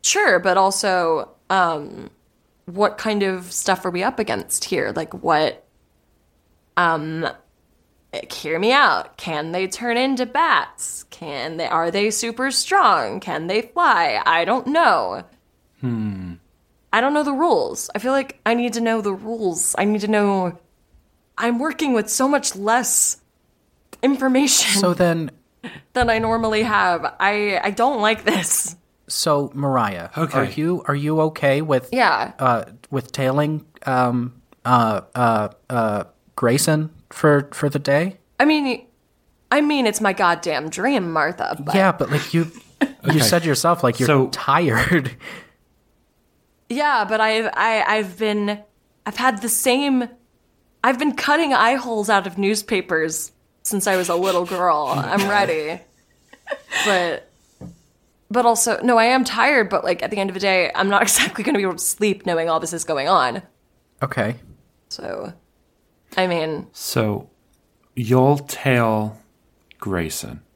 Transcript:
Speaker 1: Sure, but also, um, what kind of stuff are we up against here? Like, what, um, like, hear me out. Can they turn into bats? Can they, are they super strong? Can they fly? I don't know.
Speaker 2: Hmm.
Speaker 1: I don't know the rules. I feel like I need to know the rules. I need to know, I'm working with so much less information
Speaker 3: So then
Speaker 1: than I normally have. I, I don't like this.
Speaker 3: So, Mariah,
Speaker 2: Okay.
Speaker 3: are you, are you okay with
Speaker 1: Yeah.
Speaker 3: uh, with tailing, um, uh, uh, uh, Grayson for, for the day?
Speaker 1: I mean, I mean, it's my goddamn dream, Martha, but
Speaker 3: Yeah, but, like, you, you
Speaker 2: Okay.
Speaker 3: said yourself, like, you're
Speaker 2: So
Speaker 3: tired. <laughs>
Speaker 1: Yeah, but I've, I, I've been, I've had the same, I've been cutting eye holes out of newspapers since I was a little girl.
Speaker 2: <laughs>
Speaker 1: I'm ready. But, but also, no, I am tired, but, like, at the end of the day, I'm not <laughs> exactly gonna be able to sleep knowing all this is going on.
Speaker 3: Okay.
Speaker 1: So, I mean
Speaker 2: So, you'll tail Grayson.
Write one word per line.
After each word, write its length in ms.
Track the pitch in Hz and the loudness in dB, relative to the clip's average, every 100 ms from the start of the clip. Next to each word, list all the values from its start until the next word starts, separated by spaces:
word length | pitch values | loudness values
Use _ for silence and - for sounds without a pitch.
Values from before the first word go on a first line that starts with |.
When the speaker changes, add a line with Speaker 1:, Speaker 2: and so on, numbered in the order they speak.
Speaker 1:
Sure, 340 | - 392 392 185 | 0 2 4 2
but 180 | 180 185 | 2 2
also, 720 | 190 196 208 185 165 160 - _ _ | 2 0 0 2 2 0 -4 _ _
um, 600 | 190 175 156 147 - - _ _ _ _ _ - | 0 2 -2 -8 -16 -18 _ _ _ _ _ -12
what 320 | 180 208 208 | -2 -2 0
kind 260 | 220 208 | -2 0
of 300 | 196 185 180 | -2 -4 -8
stuff 320 | - - 185 185 | -6 -2 -2 -2
are 60 | |
we 120 | 175 | -2
up 160 | 208 262 | -4 -2
against 460 | 214 104 85 - - | -4 -4 -4 -6 -2
here? 260 | 151 104 | -2 -2
Like, 200 | 127 156 | -6 -8
what, 520 | 185 - 151 156 - _ _ _ _ _ _ _ _ _ _ _ - | -6 0 2 2 -4 _ _ _ _ _ _ _ _ _ _ _ -2
um, 460 | 175 160 156 160 160 - _ _ _ _ _ _ _ | 0 0 -4 -4 -6 -8 _ _ _ _ _ _ _
like, 200 | - - | -14 -12
hear 260 | - 151 165 | -12 -6 -2
me 140 | 214 | 2
out. 440 | 269 247 110 - - | 4 4 2 -4 -12
Can 360 | - 156 160 | -8 -6 -4
they 120 | 175 190 | -4 -4
turn 280 | - 240 233 | -4 -2 0
into 300 | 262 254 247 | 0 0 -2
bats? 800 | 262 330 190 - - - - - | 0 2 2 0 -10 -12 -12 -18
Can 460 | - 160 143 139 165 | -16 -10 -8 -6 -6
they, 120 | 160 | -2
are 220 | 165 170 | 0 0
they 180 | 196 208 | 0 0
super 420 | 208 233 226 269 | -2 -6 -4 -4
strong? 720 | 262 - 381 277 170 110 131 | -2 0 4 4 4 0 -6
Can 260 | 190 147 165 | -6 -6 -2
they 140 | 208 | -2
fly? 600 | 233 - 330 196 160 107 - | -2 0 2 4 2 2 2
I 180 | 165 | 2
don't 240 | 170 175 180 | 2 -2 0
know. 560 | 311 302 170 95 101 - _ _ _ _ _ | 2 4 4 0 -6 -12 _ _ _ _ _
Speaker 2:
Hmm. 480 | 127 117 107 95 90 87 _ _ _ _ _ | -6 -4 -4 -6 -10 -14 _ _ _ _ _
Speaker 1:
I 100 | 214 | 0
don't 120 | 262 | 2
know 100 | 294 | 0
the 100 | 294 | 0
rules. 560 | 269 339 202 - - - 208 | 0 2 2 0 -6 -8 -6
I 40 | |
feel 120 | 240 | -2
like 280 | 269 269 - 214 | -2 -2 -10 -2
I 80 | |
need 200 | 233 240 | -2 0
to 80 | 233 | -2
know 200 | 233 226 | 0 0
the 120 | 202 | -2
rules. 640 | 190 220 233 202 165 - - | -6 -8 -4 -4 -2 -4 0
I 80 | 202 | 0
need 160 | 214 | 0
to 60 | 208 | 0
know, 500 | 214 202 196 185 175 _ _ _ _ _ _ _ - | 2 2 2 -2 -6 _ _ _ _ _ _ _ -4
I'm 220 | 233 240 | -2 0
working 340 | 311 311 294 | -2 -2 0
with 160 | 233 208 | 0 0
so 180 | - 262 | 0 2
much 280 | 285 285 190 | 2 -2 -4
less 640 | 202 240 233 - - - _ _ _ _ _ _ _ - | 0 0 2 0 0 -2 _ _ _ _ _ _ _ -2
information 800 | 262 269 262 254 277 - - 202 | 0 2 2 2 4 2 2 2
Speaker 3:
So 140 | 185 | 0
then 380 | 175 175 165 156 - _ _ - 143 _ | 2 2 2 -4 -12 _ _ -16 -16 _
Speaker 1:
than 160 | 247 233 | -2 0
I 80 | 220 | 2
normally 440 | 226 226 220 214 | 0 0 0 0
have. 520 | 226 202 190 170 156 - | 0 2 2 0 -4 0
I, 400 | 190 208 208 190 | 0 2 0 0
I 80 | 202 | -2
don't 300 | 202 247 262 | 0 0 2
like 220 | 214 220 | 0 0
this. 520 | 202 - 165 - - - _ _ - | 0 0 0 -2 -4 -12 _ _ -10
Speaker 3:
So, 440 | - 165 147 139 | -4 0 2 0
Mariah, 560 | 143 139 131 107 90 82 - | -2 0 2 0 -4 -10 -4
Speaker 2:
Okay. 200 | 156 131 | -2 0
Speaker 3:
are 40 | 127 | -2
you, 380 | - 160 180 - | -2 -2 -2 -2
are 80 | 143 | -2
you 240 | 147 156 | 0 2
okay 400 | 156 160 139 139 | 0 0 0 2
with 280 | 156 135 127 | 2 0 0
Speaker 1:
Yeah. 400 | 254 214 123 113 - | 2 2 2 -2 0
Speaker 3:
uh, 260 | 131 117 - - - | 0 0 -2 -18 -6
with 200 | 135 123 | -6 -6
tailing, 540 | - 131 139 151 156 - - - | -2 0 2 0 -2 -8 -10 -2
um, 560 | 131 123 123 123 - _ _ 120 | 0 2 0 -4 -10 _ _ 2
uh, 360 | 123 113 101 - 123 | 2 4 0 -6 0
uh, 340 | 120 110 104 - _ | 2 2 -2 -8 _
uh, 340 | 123 110 104 - _ _ - | -2 0 -2 -6 _ _ -2
Grayson 560 | 123 135 - 156 156 - _ | 2 2 2 0 -2 -10 _
for, 400 | - 156 143 143 | 0 4 4 0
for 180 | - 147 | -4 -4
the 100 | 143 | -2
day? 380 | 139 143 185 190 _ - | 0 0 0 -6 _ 0
Speaker 1:
I 60 | 294 | 2
mean, 400 | 302 277 240 - _ _ _ _ _ _ | 2 0 -4 -10 _ _ _ _ _ _
I 100 | 277 | 0
mean, 240 | 302 285 233 | 2 2 0
it's 120 | 208 | 0
my 140 | 208 | -2
goddamn 560 | 190 180 170 170 147 156 | 2 0 0 -2 -4 -4
dream, 420 | - 226 269 175 | -2 0 0 0
Martha, 440 | 160 151 175 - 151 | 0 0 -2 -6 -4
but 140 | 143 196 | 0 2
Speaker 3:
Yeah, 160 | 190 | 2
but, 200 | - 123 | 2 -2
like, 220 | 143 - | -2 0
you, 180 | 165 165 - - _ | 0 0 -8 -20 _
you 80 | 277 - - | -4 -2 2
Speaker 2:
Okay. 120 | 156 | 4
Speaker 3:
said 260 | 113 175 165 | 4 2 2
yourself, 380 | 135 165 170 | 0 2 2
like, 160 | 127 117 | 0 2
you're 80 | 131 | 4
Speaker 2:
So 200 | 143 127 | 4 2
Speaker 3:
tired. 840 | - - 147 165 - - 175 131 - | -2 0 2 2 2 2 0 0 -10
<laughs> 60 | - - - _ _ _ _ _ _ _ _ _ _ _ _ | -18 -20 -20 _ _ _ _ _ _ _ _ _ _ _ _
Speaker 1:
Yeah, 320 | 240 294 247 202 | -2 0 0 0
but 100 | 220 | 0
I've, 300 | 220 220 226 | 2 0 -2
I, 300 | - 220 220 - | 0 0 2 2
I've 300 | 214 196 180 | 0 -2 -4
been, 420 | 220 208 202 208 - _ _ _ - | -2 0 -2 -6 -12 _ _ _ -10
I've 120 | - | -2
had 240 | 254 208 | 0 0
the 80 | 226 | -4
same, 580 | - 262 247 285 254 240 - _ _ _ _ _ _ | 0 2 2 2 0 -2 -10 _ _ _ _ _ _
I've 160 | 240 247 | 0 2
been 160 | 302 - | 0 -2
cutting 360 | - 302 311 | 0 2 2
eye 220 | 262 226 262 | 4 2 2
holes 360 | 254 220 202 | -2 -4 2
out 160 | 202 190 | 0 0
of 100 | 180 | -2
newspapers 920 | 196 214 - 202 180 165 160 160 - _ _ _ | 0 0 -2 -4 -2 -2 -2 -4 -10 _ _ _
since 240 | - 202 202 | -6 -2 0
I 80 | 185 | 0
was 100 | 180 | 0
a 80 | 175 | 0
little 300 | 190 180 180 | 2 0 -2
girl. 400 | 185 180 151 139 | 0 0 0 0
Speaker 2:
<laughs> 60 | - | -2
Speaker 1:
I'm 320 | - 202 196 | 0 0 2
ready. 540 | 208 190 160 151 180 _ _ _ _ _ - - 554 - - 214 | 2 2 -2 -4 -8 _ _ _ _ _ -20 -12 -12 -6 -4 0
But, 420 | 190 175 151 - _ _ _ - - _ _ _ _ _ | 2 0 -4 -10 _ _ _ -20 -20 _ _ _ _ _
but 160 | 220 240 | 2 2
also, 340 | 226 233 220 | 2 0 0
no, 140 | 240 233 | 4 4
I 60 | 226 | 4
am 180 | 262 | 2
tired, 440 | - 214 254 277 196 | 0 2 4 4 2
but, 120 | 185 | 0
like, 200 | - 175 | -2 -2
at 80 | - | -4
the 60 | 202 | -4
end 120 | 196 | -4
of 60 | 185 | -2
the 40 | |
day, 320 | 196 190 170 - | 0 2 0 0
I'm 140 | 196 | 2
not 120 | 202 | 2
<laughs> 0 | |
exactly 420 | 220 - - - | 2 2 0 -2
gonna 140 | 214 214 | -2 0
be 60 | |
able 100 | 190 | 0
to 60 | 170 | -4
sleep 480 | - - 208 196 - | -6 0 0 0 -2
knowing 220 | 165 165 | -2 0
all 100 | 160 | -2
this 140 | 165 | -2
is 100 | 170 | -6
going 240 | - 147 143 | -4 -2 2
on. 340 | 185 127 147 - _ _ _ _ _ | 4 2 -2 -12 _ _ _ _ _
Speaker 3:
Okay. 320 | 131 - 107 135 - - _ _ _ | -6 -2 -4 -4 -14 -20 _ _ _
Speaker 1:
So, 440 | - - - 151 170 _ _ _ _ _ _ _ - | -12 -10 -10 -10 -14 _ _ _ _ _ _ _ -4
I 100 | 185 | -2
mean 400 | 170 160 151 - | -2 -4 -6 -10
Speaker 2:
So, 600 | - - - 110 101 - _ _ _ _ _ _ - | -12 -4 -2 -2 -2 -8 _ _ _ _ _ _ -8
you'll 420 | 113 127 131 143 | 2 4 6 2
tail 800 | 143 - 139 123 113 107 107 107 _ _ _ _ _ _ | -2 -4 0 2 2 0 -4 -10 _ _ _ _ _ _
Grayson. 640 | - 92 80 - - 65 _ | -4 -4 -4 -8 -12 -14 _